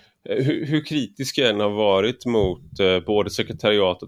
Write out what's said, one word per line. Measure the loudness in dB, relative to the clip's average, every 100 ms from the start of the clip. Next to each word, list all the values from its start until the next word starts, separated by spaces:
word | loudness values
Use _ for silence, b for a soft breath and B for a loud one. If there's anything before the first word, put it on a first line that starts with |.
| b b -6
eh, | -2
hur, | 0 -2 -2
hur | -4
kritisk | -2 -4 -4 -8 -6 0
jag | 0
än | 2
har | 0
varit | 2 2 4 2 -2 -2
mot, | 2 2 -2 -10 0
eh, | 2 2
både | 0 0 0
sekretariatet | -4 -6 -2 0 2 2 -2